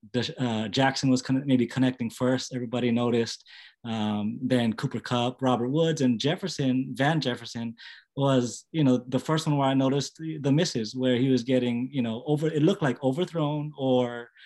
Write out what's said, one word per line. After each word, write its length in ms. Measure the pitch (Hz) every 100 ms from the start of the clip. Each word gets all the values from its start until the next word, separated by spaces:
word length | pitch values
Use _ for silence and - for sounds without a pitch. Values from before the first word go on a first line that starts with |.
| 104
The, 220 | 123 113 -
uh, 300 | 123 110 110
Jackson 400 | 131 135 135 135
was 120 | 127
con-, 200 | - 131 139
maybe 200 | 127 117
connecting 440 | 127 131 123 117
first. 440 | - 127 127 -
Everybody 360 | 127 120 120 123
noticed. 540 | 117 120 120 113 - - - - _
Um, 540 | 120 113 107 107 104 120
then 300 | 127 127 117
Cooper 280 | 107 143 117
Kupp, 420 | - 123 120 127
Robert 260 | 131 120 123
Woods, 320 | 147 165 151
and 180 | 127 113
Jefferson, 720 | 139 190 180 - 131 127 139
Van 280 | 117 139 160
Jefferson 540 | 131 120 117 117 117 117 - - _ -
was, 480 | 139 131 120 - -
you 120 | 165
know, 200 | 139 127 123
the 100 | -
first 280 | - 156 156
one 120 | 143
where 100 | 135
I 60 |
noticed 420 | 135 131 139 135 -
the, 220 | 160 156
the 140 | 143
misses, 420 | 147 175 123 107
where 220 | 127 127 120
he 120 | 135
was 140 | 127
getting, 480 | 117 127 123 120 131
you 80 | 143
know, 220 | 117 113 151
over, 200 | 151 156
it 160 | 160
looked 180 | 156 202
like 200 | 147 123
overthrown 720 | 131 131 180 165 147 151 151 147
or 540 | 135 127 120 120 120 _